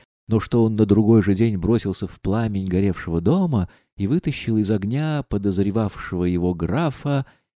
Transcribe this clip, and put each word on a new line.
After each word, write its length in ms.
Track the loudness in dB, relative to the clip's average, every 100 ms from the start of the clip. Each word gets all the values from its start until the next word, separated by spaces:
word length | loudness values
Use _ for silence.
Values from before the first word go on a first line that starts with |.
| _ _ -2
но 120 | -2
что 240 | 2 2
он 120 | 2 2
на 100 | 4
другой 360 | 4 6 4
же 140 | 4 2
день 220 | 0 0
бросился 500 | 0 0 -2 -6 -8
в 120 | -6
пламень 460 | -4 -2 -2 -4 -2
горевшего 560 | 0 0 -2 -4 0
дома 480 | 2 2 2 0 -2 _ _ -6
и 100 | -2
вытащил 500 | 0 -2 -4 -2 0
из 140 | 0
огня 520 | 0 -2 -2 -2 -4
подозревавшего 1000 | -4 -2 0 0 0 0 -2 -6 -8 -2 0
его 280 | 0 0
графа 720 | -2 -2 -2 -4 -4 -4 -4 -4 _ _